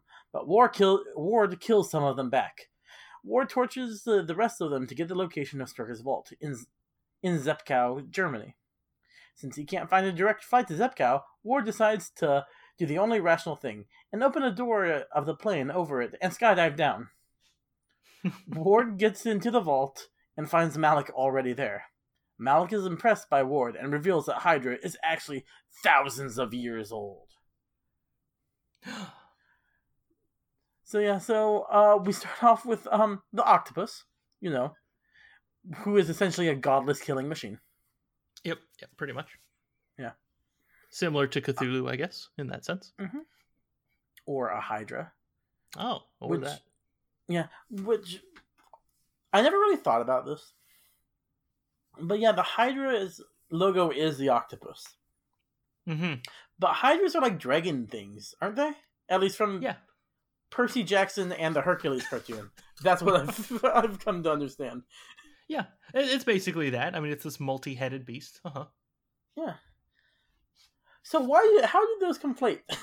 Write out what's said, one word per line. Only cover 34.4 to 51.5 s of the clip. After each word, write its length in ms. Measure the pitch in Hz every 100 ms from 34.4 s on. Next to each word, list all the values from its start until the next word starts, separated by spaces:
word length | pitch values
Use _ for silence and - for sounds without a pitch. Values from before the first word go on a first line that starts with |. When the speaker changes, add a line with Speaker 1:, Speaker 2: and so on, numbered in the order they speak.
Speaker 1:
you 80 | 185
know, 240 | 131 135 - _ _ _ _ _ _ _ _ 185 151
who 180 | 208 208
is 140 | 165
essentially 380 | 156 190 180 165
a 60 |
godless 460 | 139 139 135 135 143
killing 280 | - 135 139
machine. 280 | 156 104 107 _ _ _ _ _ _ _ -
Speaker 2:
Yep, 140 | 165 160 _ -
yep, 100 | - -
pretty 160 | 143
much. 240 | 123 - - _ _ _ _ _ -
Speaker 1:
Yeah. 120 | 117 - _ _ _ _ _ _ _
Speaker 2:
Similar 380 | - 170 143 139
to 120 | 143
Cthulhu, 500 | 143 135 127 131 127
I 60 | 123
guess, 320 | 175 - - -
in 120 | 135
that 180 | 131 -
sense. 260 | 185 - -
Speaker 1:
Mm-hmm. 200 | 185 294 320 _ _ _ _ _ _ _ _ - -
Or 220 | 135 117
a 120 | 110
Hydra. 520 | - 110 107 123 160 _ _ _ _ _ - 151
Speaker 2:
Oh, 220 | 240 - _ -
or 80 | -
Speaker 1:
Which, 140 | 165
Speaker 2:
that. 180 | 143 147 _ _ _ _ _ _ -
Speaker 1:
yeah, 200 | 170 - - -
which, 500 | 202 202 214 175 185 _ - _ _ _ - _ _ _ _ -
I 80 | 196
never 160 | 277 403
really 200 | 415 349
thought 240 | 139 117
about 240 | 120 131 135
this. 260 | 147 - _ _ _ _ _ _ _ _ _ _